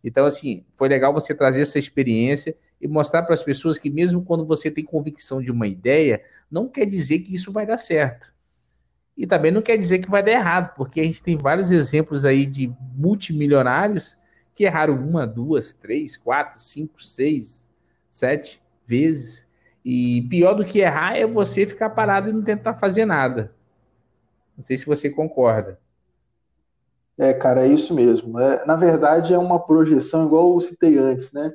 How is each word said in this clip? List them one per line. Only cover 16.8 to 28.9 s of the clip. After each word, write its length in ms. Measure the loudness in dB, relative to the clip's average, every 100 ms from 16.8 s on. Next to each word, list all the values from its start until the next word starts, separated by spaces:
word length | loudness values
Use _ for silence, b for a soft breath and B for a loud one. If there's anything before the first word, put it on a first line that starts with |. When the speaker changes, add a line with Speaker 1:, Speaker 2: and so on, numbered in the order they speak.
| -12 _
Speaker 1:
seis, 640 | -20 -4 -2 -2 -6 -20 _ _ _ _ _
sete 520 | -6 -2 -2 -6 -20 _ _ _
vezes. 600 | 0 0 -2 -8 -20 _ _ _ _ -6
E 400 | -2 0 -2 -2
pior 240 | 2 4
do 120 | 4 0
que 140 | 2
errar 360 | 2 2 -2 -2
é 120 | -2
você 380 | 0 -2 0 -2
ficar 260 | -2 -4
parado 380 | -2 0 0 0
e 40 |
não 80 | -4
tentar 320 | -4 -4 -4
fazer 320 | -2 -2 0 0
nada. 480 | 0 0 -2 -8 _ _ _ _ _ _ _ _ _ _ -20
Não 60 |
sei 140 | -8 -8
se 80 | -2
você 240 | -2 -2
concorda. 680 | -4 -4 2 2 2 -4 -14 _ _ _ _ _ _ _ _ _ _ _ _ _ -2
Speaker 2:
É, 180 | 0
cara, 340 | 2 2 4 4
é 40 |
isso 220 | 4 2
mesmo. 460 | 4 4 4 -2 0
É, 260 | 0 0 0
na 100 | 2
verdade, 560 | 4